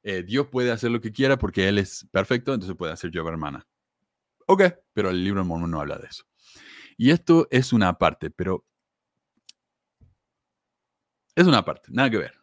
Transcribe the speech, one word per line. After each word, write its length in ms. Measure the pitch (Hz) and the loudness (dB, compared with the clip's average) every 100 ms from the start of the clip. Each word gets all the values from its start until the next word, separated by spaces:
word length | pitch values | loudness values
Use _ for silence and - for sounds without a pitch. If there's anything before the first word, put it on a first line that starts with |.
Eh, 200 | 104 95 | -6 -8
Dios 240 | 90 123 143 | -4 -4 -4
puede 240 | 127 123 | -2 -2
hacer 200 | 117 117 | -2 -2
lo 100 | 117 | -2
que 100 | 113 | -6
quiera 240 | 107 135 135 | -2 0 0
porque 320 | 101 98 95 | 0 0 0
Él 100 | 101 | 0
es 280 | 95 - - | -2 -10 -4
perfecto, 420 | 95 98 123 131 | -4 0 -2 -2
entonces 240 | 127 95 85 | -6 -6 -8
puede 160 | 85 | -8
hacer 180 | 80 87 | -8 -8
llover 260 | 85 80 82 | -8 -8 -8
maná. 300 | 73 69 _ _ _ _ _ _ _ _ - | -10 -12 _ _ _ _ _ _ _ _ 0
Ok, 160 | 294 180 175 _ | 4 4 0 _
pero 180 | - 98 | -4 -2
el 120 | 92 | 0
libro 180 | 95 98 | -2 -2
de 60 | 92 | -2
Mormón 240 | 82 85 | -4 -4
no 100 | 78 | -4
habla 160 | 73 71 | -6 -10
de 80 | - | -12
eso. 180 | - _ _ _ - - - - - | -20 _ _ _ -20 -20 -20 -20 0
Y 140 | 120 | 2
esto 360 | 170 - 165 - | 2 6 4 6
es 220 | 131 131 | 0 2
una 240 | 117 92 85 | 2 2 2
parte, 340 | 85 - 78 | 0 0 -12
pero 340 | - 90 92 _ _ _ _ _ _ _ _ - _ _ _ _ _ _ _ _ _ _ _ _ _ _ _ _ _ _ - | -6 -6 -6 _ _ _ _ _ _ _ _ -20 _ _ _ _ _ _ _ _ _ _ _ _ _ _ _ _ _ _ 2
es 120 | 180 | 4
una 160 | 123 | 4
parte, 260 | 85 - _ | 2 -8 _
nada 180 | 117 135 | -2 0
que 80 | 110 | 0
ver. 160 | 73 _ | -4 _